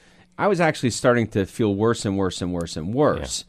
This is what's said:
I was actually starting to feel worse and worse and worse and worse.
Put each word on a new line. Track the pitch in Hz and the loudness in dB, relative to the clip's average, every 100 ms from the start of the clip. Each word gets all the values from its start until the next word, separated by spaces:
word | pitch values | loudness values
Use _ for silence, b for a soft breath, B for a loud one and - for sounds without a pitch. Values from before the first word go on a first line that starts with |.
| b b b - | b b b -2
I | 180 | 0
was | 175 | 2
actually | 165 - 127 | 2 0 -2
starting | - 131 120 110 | 2 2 4 2
to | 107 92 | 0 -2
feel | - 110 98 | 0 0 2
worse | 113 113 107 | 2 0 -2
and | 98 | -2
worse | 92 - | -2 -2
and | 90 | -4
worse | 87 85 - | -4 -6 -6
and | 82 | -4
worse. | 123 143 76 73 - | 2 2 0 -4 -8